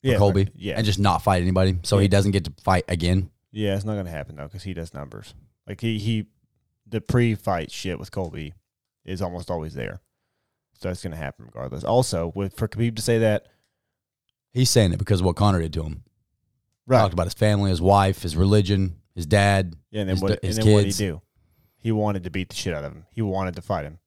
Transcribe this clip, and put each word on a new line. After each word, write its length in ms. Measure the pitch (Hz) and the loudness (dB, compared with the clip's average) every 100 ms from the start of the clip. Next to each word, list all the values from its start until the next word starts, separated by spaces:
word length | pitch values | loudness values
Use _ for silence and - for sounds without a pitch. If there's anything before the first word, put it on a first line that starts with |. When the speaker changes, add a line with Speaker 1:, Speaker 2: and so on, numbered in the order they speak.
Speaker 1:
Or 60 | 135 | 0
Speaker 2:
Yeah, 60 | 107 | 4
Speaker 1:
Colby. 280 | 101 95 | 4 4
Speaker 2:
right. 80 | 98 - | 0 -4
Yeah. 180 | 98 73 | -6 -2
Speaker 1:
And 80 | 107 | -2
just 120 | 98 | 2
not 240 | 101 85 | 2 2
fight 200 | - 92 | 2 2
anybody 360 | 90 92 95 90 | 2 2 2 0
so 140 | - 101 | 0 2
he 60 | |
Speaker 2:
Yeah. 40 | 98 | 4
Speaker 1:
doesn't 220 | 98 101 | 4 4
get 120 | 98 80 | 0 -2
to 60 | 69 | -6
fight 220 | - 92 - | 0 0 0
again. 420 | 90 87 95 92 _ _ | -2 2 0 0 _ _
Speaker 2:
Yeah, 240 | 107 104 98 | -6 -2 -2
it's 80 | |
not 100 | 104 | -4
gonna 160 | 104 90 | -6 -6
happen, 240 | 80 69 76 | -10 -12 -14
though, 120 | 76 | -14
'cause 140 | 90 | -12
he 80 | 95 | -10
does 180 | 85 82 | -10 -10
numbers. 400 | 71 71 53 - - _ _ - | -12 -14 -14 -18 -20 _ _ -16
Like, 140 | 101 | -6
he, 180 | 113 110 | -4 -2
he, 280 | 104 110 101 _ _ _ _ _ _ | -2 -4 -6 _ _ _ _ _ _
the 140 | 110 | -8
pre-fight 720 | - 123 120 107 - 90 80 | 0 2 2 0 -2 -4 -4
shit 280 | - 92 87 | -8 -8 -8
with 100 | - | -8
Colby 440 | - 87 80 76 - _ _ _ _ | -8 -8 -8 -12 -14 _ _ _ _
is 180 | - 90 | -12 -6
almost 260 | 92 87 80 | -6 -6 -8
always 240 | 87 78 | -6 -6
there. 260 | - 53 - _ _ _ _ _ _ _ | -8 -10 -10 _ _ _ _ _ _ _
So 160 | _ 95 | _ -8
that's 140 | 90 | -8
gonna 120 | 92 78 | -10 -10
happen 280 | 71 - | -10 -12
regardless. 400 | 57 55 65 67 | -18 -12 -10 -8
Also, 480 | - 117 127 85 82 | 2 2 2 -2 -4
with, 220 | 95 98 - | -4 -6 -4
for 100 | 110 | -6
Khabib 300 | 104 117 110 | -2 -4 -2
to 60 | |
say 160 | 110 117 | 0 2
that 280 | 110 104 _ _ _ _ _ _ _ _ _ _ _ | 4 2 _ _ _ _ _ _ _ _ _ _ _
Speaker 1:
He's 140 | 123 127 | 0 4
saying 240 | 123 98 | 6 4
it 60 | 82 | 2
because 220 | - 95 | 0 2
of 60 | 90 | 2
what 100 | 85 | 2
Conor 240 | 104 92 | 2 2
did 100 | 80 | 0
to 80 | 76 | -4
him. 200 | 78 73 - _ _ _ _ _ _ _ - | -6 -10 -14 _ _ _ _ _ _ _ 2
Speaker 2:
Right. 120 | 127 | 4
Speaker 1:
Talked 160 | 104 | 4
about 120 | 85 87 | 2 -2
his 60 | |
family, 360 | - 107 104 98 | 0 2 2 2
his 100 | 87 | 2
wife, 400 | 90 101 98 92 | 4 6 4 0
his 140 | 87 76 | -4 2
religion, 600 | 95 107 95 98 92 87 _ | 4 4 4 0 0 -4 _
his 100 | - | -12
dad, 500 | 78 101 101 98 92 82 _ | 2 4 4 2 0 -8 _
Speaker 2:
Yeah, 100 | 107 | -6
and 60 | 98 | -2
then 60 | 92 | 0
Speaker 1:
his 60 | |
Speaker 2:
what, 200 | 95 - | 0 -2
Speaker 1:
d-, 40 | 98 | -2
his 120 | 107 | 2
Speaker 2:
and 80 | 110 | 6
then 60 | |
what'd 120 | 104 98 | 6 4
he 40 | |
Speaker 1:
kids. 80 | 98 | 0
Speaker 2:
do? 240 | 101 78 _ _ _ _ _ _ | -4 -4 _ _ _ _ _ _
He 100 | 113 | -4
wanted 320 | 110 107 101 | -2 -2 -4
to 60 | 87 | -6
beat 180 | 87 87 | -8 -6
the 60 | |
shit 180 | - 98 | -8 -6
out 120 | 78 | -6
of 80 | 71 | -8
him. 140 | 73 - | -14 -14
He 120 | - | -6
wanted 340 | 107 95 92 87 | -4 -2 -4 -8
to 60 | |
fight 220 | - 92 | -6 -6
him. 140 | 73 82 | -6 -14